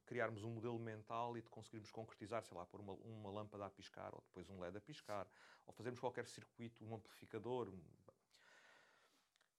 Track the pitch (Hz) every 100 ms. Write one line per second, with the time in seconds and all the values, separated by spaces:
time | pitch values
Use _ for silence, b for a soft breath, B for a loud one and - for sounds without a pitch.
0 | - 120 113 110 113 113 120 117 113 107
1 | 104 117 120 117 113 113 110 113 104 117
2 | 113 - 98 113 - 87 87 98 101 95
3 | 113 110 101 104 104 104 98 - 92 -
4 | 98 - - 92 87 95 90 101 - 151
5 | - 104 92 B B B B 104 117 120
6 | 127 123 117 - - - 117 - 110 110
7 | - - - 110 110 127 104 92 78 -
8 | - - _ B B B B B B B
9 | B B B B B